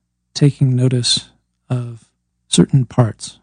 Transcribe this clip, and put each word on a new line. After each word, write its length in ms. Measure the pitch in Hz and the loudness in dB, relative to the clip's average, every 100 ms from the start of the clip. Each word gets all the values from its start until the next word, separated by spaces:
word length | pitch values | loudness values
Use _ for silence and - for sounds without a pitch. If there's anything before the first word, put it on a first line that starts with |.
| _ _ _ | _ _ _
taking 420 | - 147 - 135 123 | 0 0 2 0 2
notice 540 | 127 127 120 - - _ _ _ - | 0 0 0 -2 -4 _ _ _ -8
of 400 | 123 120 113 _ _ _ _ - | -6 -8 -14 _ _ _ _ -4
certain 380 | - 175 143 120 | 0 2 2 0
parts 540 | - 113 - - - | 0 -2 -2 -16 -20